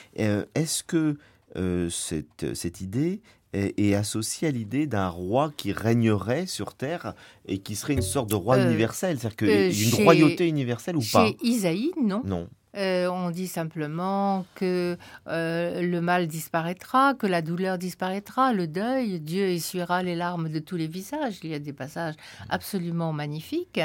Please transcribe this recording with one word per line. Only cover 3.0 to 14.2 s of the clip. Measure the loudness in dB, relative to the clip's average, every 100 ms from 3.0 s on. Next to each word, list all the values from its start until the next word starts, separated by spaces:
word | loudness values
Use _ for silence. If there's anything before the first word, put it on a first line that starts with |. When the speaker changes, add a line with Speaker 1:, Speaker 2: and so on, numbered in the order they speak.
| -2 -4 -10 _ _
Speaker 1:
est, | -2 0 2
est | 4
associée | 4 2 -2 -4 -2 -2
à |
l'idée | -2 -2 -2 0
d'un | 0 -2
roi | -2 0 0 0 -2
qui | -6
régnerait | 0 2 4 6 4 2 -2 -2
sur | -6 -8
terre | -8 -8 -6 -8 -12 -18 -16 -6
et | -6
qui | -4 -6
serait | -2
une | -2
sorte | 0 -2 0
de |
roi | 0 4 4
Speaker 2:
Euh, | 6
Speaker 1:
universel, | 4 2 0 -2 -2
c'est-à-dire | -4 0
que | 4
Speaker 2:
euh, | 4 4
Speaker 1:
une |
Speaker 2:
chez, | 2 2 6
Speaker 1:
royauté | 6 8 6 6 2
universelle | 2 0 -2 -2 -2
ou |
Speaker 2:
chez | 4
Speaker 1:
pas ? | 4 4 2
Speaker 2:
Isaïe, | 0 2 2 0 -2 0
non. | 0 0
Speaker 1:
Non. | -2 -4 -4 -12 _ -4
Speaker 2:
Euh, | 0 0 0
on | -2 -4
dit | -4 -6
simplement | -4 -4 -4 -6 -4 -2 0